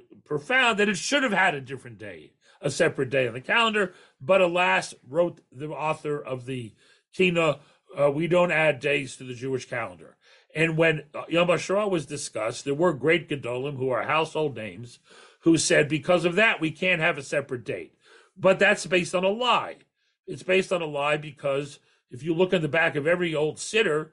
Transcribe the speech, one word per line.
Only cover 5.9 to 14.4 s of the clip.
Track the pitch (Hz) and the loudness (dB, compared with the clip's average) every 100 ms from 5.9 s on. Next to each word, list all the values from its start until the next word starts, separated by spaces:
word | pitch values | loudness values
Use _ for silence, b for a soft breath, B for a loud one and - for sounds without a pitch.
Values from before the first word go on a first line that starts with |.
| 151 151 147 | -4 -4 -6
of | 135 127 120 | -6 -8 -8
the | 127 107 b b b _ | -8 -10 b b b _
Kina, | - 185 170 156 - b b _ - | 2 2 4 2 0 b b _ 0
uh, | 143 | 2
"We | 143 170 | 2 2
don't | 180 175 | 4 4
add | 156 156 131 | 4 2 2
days | 143 147 131 - | 0 0 -2 -10
to | |
the | 127 120 | -14 -10
Jewish | 135 127 - | -4 -4 -4
calendar." | 123 110 85 80 _ b b b 156 | -8 -8 -12 -20 _ b b b -2
And | 165 160 | 0 4
when, | 165 156 - | 2 2 -6
uh, | - - | -12 -2
Yom | 165 175 | 0 2
HaShoah | 156 - 196 214 | 0 0 0 0
was | 175 135 | -2 -4
discussed, | 147 - 110 113 120 139 | -10 -8 -4 -4 -4 -4
there | |
were | 147 180 | 2 2
great | 139 147 170 - | 2 0 0 -2
Gedolim | 143 117 127 143 131 | -6 -6 -6 -6 -4
who | 131 | -2
are | 117 | -2
household | 104 156 156 156 | 0 0 0 -2